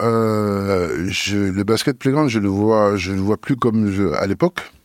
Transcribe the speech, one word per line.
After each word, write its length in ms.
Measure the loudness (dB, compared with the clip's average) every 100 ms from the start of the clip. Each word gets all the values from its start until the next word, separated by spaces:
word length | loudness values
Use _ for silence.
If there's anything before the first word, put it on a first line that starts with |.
euh, 1080 | 0 0 0 0 0 0 0 0 0 -2 -4
je, 260 | -4 -2 0
le 280 | 0 0
basket 340 | 0 0 0 -2
playground, 300 | 0 0 0
je 100 | 0
le 100 | 0
vois, 460 | 0 2 4 2 0
je 140 | -2
le 100 | -2
vois 180 | -2 -2
plus 180 | -2 0
comme 340 | 0 2 0
je, 220 | 0 0
à 120 | 0 -2
l'époque. 320 | 0 -2 -2 -12 -18